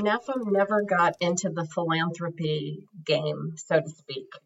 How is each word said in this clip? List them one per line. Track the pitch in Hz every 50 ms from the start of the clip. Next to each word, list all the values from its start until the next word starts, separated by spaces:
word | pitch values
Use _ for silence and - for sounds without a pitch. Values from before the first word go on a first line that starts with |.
nafm | 208 208 214 240 - - 269 262 226 208
never | 196 196 202 202 214 208 208
got | 196 190 180 175 170 170 -
into | 180 175 175 180 - 180
the | 160 170 170
philanthropy | 160 - 185 170 165 165 165 165 175 170 - 170 170 165 - 160 156 151 151 147 147 151 - - _ - 180 151
game, | - 151 151 151 151 147 147 147 160 160
so | - - - 170 160
to | 156 160
speak. | 156 _ _ - 139 - - - - - _